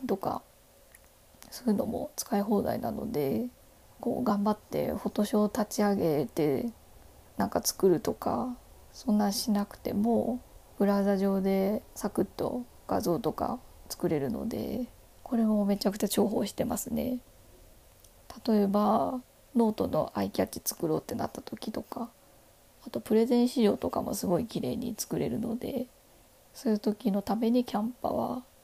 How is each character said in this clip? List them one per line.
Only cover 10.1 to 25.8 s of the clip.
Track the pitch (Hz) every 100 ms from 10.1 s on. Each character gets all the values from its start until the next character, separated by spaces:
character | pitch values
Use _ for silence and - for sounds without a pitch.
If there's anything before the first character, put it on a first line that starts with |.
| 214 220 247 - - - -
ブ | 202
ラ | 202
ウ |
ザ | 202 196
上 | 196 196
で | 190 196 190 220 - -
サ | 202
ク | -
ッ | 208
と | - - 247 247 - -
画 | 196
像 | 175 165
と | 160
か | - - 247 - - -
作 | - 180
れ | 151
る | 135
の | - 226
で、 | - - 226 240 - - -
こ | - 226
れ | 220
も | 208 202
め | 202
ち | 202
ゃ |
く | 208
ち | 202
ゃ |
重 | - 202
宝 | 233 202
し |
て | - -
ま | -
す | -
ね。 | - - 254 - - - - - - - - - - - 226 247
例 | 208
え | 202
ば、 | 208 208 240 269 254 - - - 233
ノ | 220
ー |
ト | 220 185
の | 156 - 208
ア |
イ | 196
キ | -
ャ | 190
ッ |
チ | -
作 | - - 160
ろ | 156
う |
っ |
て | - -
な | -
っ |
た | -
時 | - 214 -
と | 220
か、 | - 262 240 - - - - - - - -
あ |
と | -
プ | -
レ | 220 233
ゼ | 240
ン | 247
資 | -
料 | 208 240
と | -
か | -
も | -
す | - 196
ご | 175
い | -
綺 | -
麗 | 127 -
に | - 220
作 | - -
れ | 151
る | 233
の | 226 233
で、 | - 247